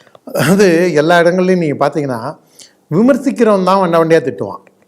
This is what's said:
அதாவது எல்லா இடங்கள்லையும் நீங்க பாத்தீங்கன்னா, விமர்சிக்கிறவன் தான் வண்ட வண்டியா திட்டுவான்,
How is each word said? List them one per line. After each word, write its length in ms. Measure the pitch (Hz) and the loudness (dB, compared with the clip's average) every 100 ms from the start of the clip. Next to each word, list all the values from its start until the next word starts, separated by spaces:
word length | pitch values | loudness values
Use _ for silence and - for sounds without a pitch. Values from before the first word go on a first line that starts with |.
| _ _ | _ _
அதாவது 420 | - - 127 196 196 165 180 | -12 -4 0 2 2 2 0
எல்லா 240 | 147 156 175 | 0 2 4
இடங்கள்லையும் 440 | 170 185 185 185 | 2 2 0 0
நீங்க 140 | 160 127 143 | -2 -2 -2
பாத்தீங்கன்னா, 340 | 165 143 120 127 165 _ _ - _ - | -2 -6 -8 -10 -14 _ _ -20 _ -6
விமர்சிக்கிறவன் 800 | 156 240 262 269 208 220 196 180 | 0 2 0 -2 0 0 2 2
தான் 100 | 196 | 0
வண்ட 180 | 180 170 | 2 0
வண்டியா 180 | 165 160 | 2 2
திட்டுவான், 420 | 135 - 104 95 _ _ | 0 -8 -10 -12 _ _